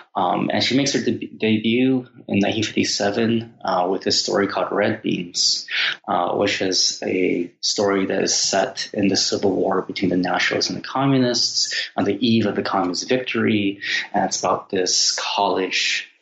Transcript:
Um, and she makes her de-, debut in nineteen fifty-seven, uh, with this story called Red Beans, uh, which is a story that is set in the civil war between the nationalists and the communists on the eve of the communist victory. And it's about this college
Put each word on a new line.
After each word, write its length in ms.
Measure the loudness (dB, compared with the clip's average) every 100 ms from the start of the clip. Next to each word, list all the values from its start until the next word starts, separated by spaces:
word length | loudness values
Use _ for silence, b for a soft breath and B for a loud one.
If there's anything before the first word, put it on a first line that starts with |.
| B
Um, 360 | -2 0 2 0
and 100 | 0
she 140 | 2 2
makes 160 | 2
her 80 | 0
de-, 260 | -2 -4 -6
debut 800 | -2 0 2 2 2 2 2 -2 -14 -2
in 100 | 0
nineteen 240 | 2 0
fifty-seven, 920 | -2 -2 0 0 0 2 2 0 -2 -8
uh, 240 | -2 0 0
with 120 | 0
this 180 | 0 0
story 260 | 0 0 0
called 220 | -2 -2
Red 320 | 0 0 0
Beans, 640 | -2 -4 -4 -2 0 0 -4 B B B -2
uh, 280 | 0 0 0
which 240 | 0 0
is 420 | 0 2 0 0
a 480 | -2 0 2 0 -4 -6
story 460 | -4 0 2 2 0
that 160 | 0
is 140 | 0 0
set 540 | 0 0 0 -4 -6
in 160 | 0 2
the 80 | 2
civil 360 | 0 0 0
war 300 | 2 0 0
between 280 | -2 -2 0
the 60 | 0
nationalists 540 | 0 0 0 0 -2
and 80 | -4
the 80 | -6
communists 880 | 0 2 4 2 2 0 0 -2 B B -2
on 80 |
the 120 | 0 2
eve 220 | 4 4 2
of 100 | 0
the 60 |
communist 460 | -2 0 0 -2 0
victory. 720 | 0 0 0 2 2 0 -4 B B B
And 140 | -2 -2
it's 120 | -2
about 300 | -2 -2 -2
this 500 | -2 0 2 0 -2
college 920 | -4 -2 0 0 0 0 0 -2 -6 _